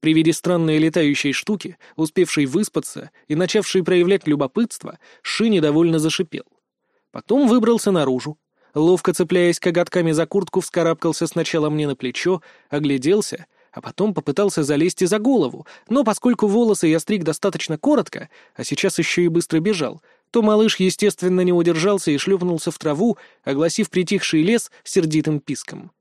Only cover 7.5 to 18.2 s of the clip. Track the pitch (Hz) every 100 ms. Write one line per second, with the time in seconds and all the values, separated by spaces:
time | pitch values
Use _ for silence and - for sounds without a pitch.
7.5 | 247 214 233 - 185 139 127 143 151 _
8.5 | _ _ 147 160 180 - 175 175 180 175
9.5 | 170 185 175 175 185 165 156 160 202 185
10.5 | 190 175 - 165 160 165 156 165 - 156
11.5 | 165 151 151 147 135 127 117 175 180 -
12.5 | - _ 147 147 135 131 208 202 - -
13.5 | _ _ - - - 208 175 143 139 202
14.5 | 170 139 147 170 - 180 214 214 262 135
15.5 | 139 147 - _ 247 226 202 247 240 214
16.5 | 202 233 196 165 160 - 208 165 156 202
17.5 | 165 - 156 - 294 185 -